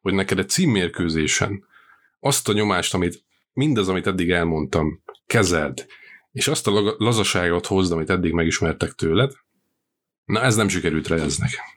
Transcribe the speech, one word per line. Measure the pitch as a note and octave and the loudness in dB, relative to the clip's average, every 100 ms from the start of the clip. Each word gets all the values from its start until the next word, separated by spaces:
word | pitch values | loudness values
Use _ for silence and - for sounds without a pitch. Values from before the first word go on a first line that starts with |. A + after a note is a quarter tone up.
hogy | G2 | -2
neked | G2 F#2+ F#2+ | -2 -2 -2
egy | F#2 | -2
címmérkőzésen | - F3+ G#2+ F2 - E2+ D#2+ D2+ - G2+ G2+ _ _ _ _ _ _ | 0 2 2 0 -2 -2 0 0 0 -2 -4 _ _ _ _ _ _
azt | C3+ C#3 - | -2 -2 0
a | |
nyomást, | G#2 G#2 F2+ F#2 | 0 2 2 0
amit, | F#2 F2 - _ _ _ | 0 -2 -4 _ _ _
mindaz, | - D3 A#2+ F#2+ | -2 0 2 2
amit | F#2 F2 | 0 -2
eddig | F#2 F2 | -2 0
elmondtam, | F2+ E2+ D#2+ D2+ E2 D#2 D#2 - - _ | 2 2 0 0 0 0 -4 -16 -20 _
kezeld, | A#2 F#2+ E2+ D2 C2 - - - - _ | 0 2 0 -2 -6 -14 -20 -20 -20 _
és | C3 - | -6 -2
azt | D3+ - | -2 0
a | |
laga-, | G2+ G#2 G#2+ | 2 2 0
lazaságot | G#2+ A2+ F#2+ G2 F2 F2 - | 0 2 2 2 2 0 2
hozd, | F#2+ F#2 | 0 2
amit | E2 D#2 | 0 0
eddig | F#2+ E2+ | 0 2
megismertek | E2+ E2 - E2 D#2 - | 2 0 0 -2 -2 -4
tőled, | - D#2+ E2 C3+ - _ _ _ _ _ _ _ _ | -2 0 2 0 -2 _ _ _ _ _ _ _ _
na | _ G#2+ | _ 0
ez | B2+ A2 | 2 2
nem | G#2 | 2
sikerült | F#2+ E2+ D#2 D#2 | 0 -2 -2 -2
Reyesnek. | E2 D2+ C#2+ G#2 - - | -2 -2 -2 -4 -6 -12